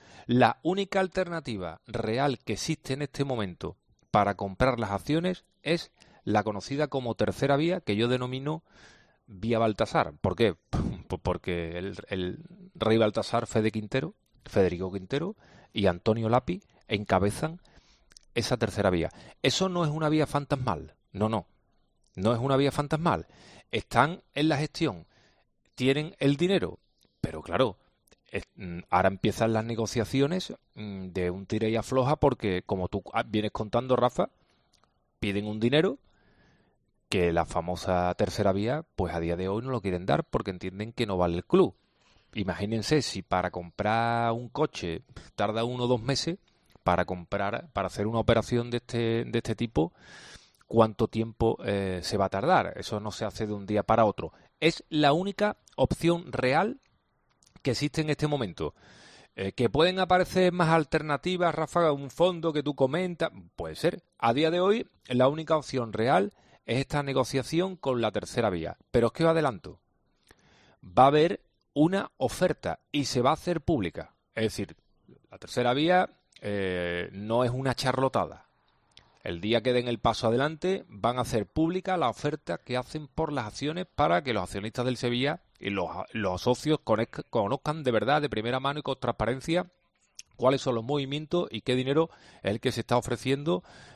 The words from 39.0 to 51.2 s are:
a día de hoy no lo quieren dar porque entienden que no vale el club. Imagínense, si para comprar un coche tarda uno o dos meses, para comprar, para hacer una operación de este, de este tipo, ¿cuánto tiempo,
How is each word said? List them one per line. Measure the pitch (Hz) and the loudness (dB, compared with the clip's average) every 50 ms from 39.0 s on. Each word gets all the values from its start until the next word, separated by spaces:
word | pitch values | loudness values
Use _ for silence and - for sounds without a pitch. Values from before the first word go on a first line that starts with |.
| 92 82 85 | -4 -2 -2
a | 85 | -2
día | 85 85 85 | -2 -2 -2
de | 87 92 95 | -2 -2 -4
hoy | 101 113 | -4 -4
no | 123 135 | -4 -4
lo | 127 113 | -4 -4
quieren | 98 98 90 87 92 | -4 -4 -4 -2 -2
dar | 98 143 156 151 | 0 0 0 -2
porque | _ - 131 - 101 | _ -4 -4 -4 -4
entienden | 92 87 - 92 92 98 107 117 | -8 -8 -8 -10 -8 -8 -10 -8
que | - - 117 | -4 -4 -2
no | 104 95 | 0 0
vale | 90 90 87 85 | 2 2 2 0
el | 87 - | -2 0
club. | - 180 190 175 123 - _ _ _ _ _ _ _ _ _ _ _ - | 2 4 4 4 4 0 _ _ _ _ _ _ _ _ _ _ _ -8
Imagínense, | 107 95 95 85 - 101 107 113 113 101 - 151 147 | -6 -4 -4 -4 -4 -4 -4 -2 -2 0 0 0 0
si | - - - 98 | 0 -2 -6 -8
para | - - 92 90 87 90 | -6 -2 -2 0 0 -2
comprar | - 90 87 85 - - 101 104 110 117 117 117 117 117 117 117 | -4 -8 -10 -8 -6 -2 0 0 2 2 0 0 0 0 0 0
un | 117 120 123 120 | -2 -2 -6 -6
coche | - 147 156 - - - 92 85 82 - - _ - - - - - | -4 -2 -2 -2 -4 -4 -6 -6 -6 -6 -10 _ -20 -20 -20 -12 -6
tarda | - 101 107 107 113 120 | -2 -2 -2 0 -2 -2
uno | 123 123 123 123 | -2 -2 -2 0
o | 120 | 2
dos | 127 113 | 2 2
meses, | 113 127 139 - - 165 180 - _ _ _ _ _ _ _ - - | 0 0 -2 -2 -2 -4 -6 -8 _ _ _ _ _ _ _ -4 0
para | 90 90 90 87 | 2 2 2 2
comprar, | - 92 90 85 - 101 101 98 101 110 - - 160 | 0 -4 -8 -6 -4 -4 -2 -2 -2 -4 -6 -8 -6
para | - 107 95 90 | -4 -4 -4 -2
hacer | - - 104 | -2 -4 -2
una | 110 117 113 | -2 0 0
operación | 107 123 113 110 - - 120 120 120 120 | 4 4 4 4 2 0 0 -2 -2 -2
de | 120 117 | -4 -6
este, | - - - 117 117 113 113 117 123 | -6 -4 -4 -2 0 0 0 -2 -2
de | 120 113 117 | -2 -2 -2
este | - - 107 | -2 -2 -4
tipo, | - 120 110 - 151 160 170 - _ - - - - - - - - - _ _ _ _ | -4 -4 -2 0 0 0 0 -4 _ -20 -20 -20 -20 -20 -20 -20 -20 -20 _ _ _ _
¿cuánto | - - 113 110 110 107 - 113 - | 2 4 6 6 6 4 0 -2 -2
tiempo, | - 110 | 0 -2